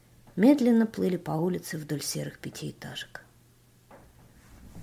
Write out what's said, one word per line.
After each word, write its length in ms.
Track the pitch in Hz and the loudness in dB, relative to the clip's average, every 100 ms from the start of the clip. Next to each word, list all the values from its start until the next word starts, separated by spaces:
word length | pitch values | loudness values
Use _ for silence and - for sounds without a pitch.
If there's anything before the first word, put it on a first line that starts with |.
| _ _ - - | _ _ -12 4
медленно 500 | 226 294 240 226 220 | 6 6 6 4 4
плыли 320 | 202 190 175 | 0 -2 -2
по 140 | 156 | -4
улице 460 | 156 175 175 - 165 | -2 -2 -2 -6 -10
вдоль 260 | 147 151 | -6 -6
серых 340 | - 156 143 - | -4 -6 -8 -10
пятиэтажек. 840 | - - 151 - - - - - - _ _ _ _ _ _ - - - - - - - - - | -14 -10 -12 -12 -14 -12 -14 -16 -20 _ _ _ _ _ _ -20 -20 -20 -20 -20 -20 -20 -20 -18